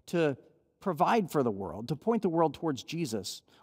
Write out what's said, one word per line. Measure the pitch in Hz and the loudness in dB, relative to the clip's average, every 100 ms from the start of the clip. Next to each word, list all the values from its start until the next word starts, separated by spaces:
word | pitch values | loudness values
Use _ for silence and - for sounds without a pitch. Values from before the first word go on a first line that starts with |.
| - | -4
to | 170 156 131 - _ _ _ | 2 2 0 -10 _ _ _
provide | 196 151 170 233 170 | -4 2 2 2 2
for | 156 | 2
the | 120 | 2
world, | 98 92 95 120 | 0 -6 -8 -6
to | 151 | -4
point | 220 226 | 0 0
the | 185 | 2
world | 165 160 | 2 2
towards | - 160 131 | 0 -4 -4
Jesus? | - 165 143 107 92 - _ - | -6 -6 -4 -4 -6 -12 _ -20